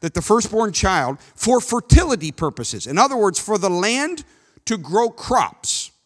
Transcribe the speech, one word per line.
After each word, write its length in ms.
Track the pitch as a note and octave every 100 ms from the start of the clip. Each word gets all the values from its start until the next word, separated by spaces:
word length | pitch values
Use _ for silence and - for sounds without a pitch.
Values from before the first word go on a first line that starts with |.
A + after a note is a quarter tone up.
that 120 | E3
the 80 | F3
firstborn 520 | - A3+ G#3+ A3 G#3+
child, 460 | D#3 F#3+ F3 B2+ C#3+ - -
for 260 | A3 B3
fertility 720 | - A#3 - E4 F4 G3+ D#3
purposes, 520 | - D#3 - A2+ A2 B2+
in 120 | E3
other 180 | C4+ B3+
words, 240 | G3+ -
for 180 | - G#3
the 120 | F#3
land 560 | F3 G3+ B3+ D#4 D#4+ - _ _ _ -
to 120 | A3
grow 320 | D3 G3+ A3+
crops 800 | - - B3+ A2+ - - - - _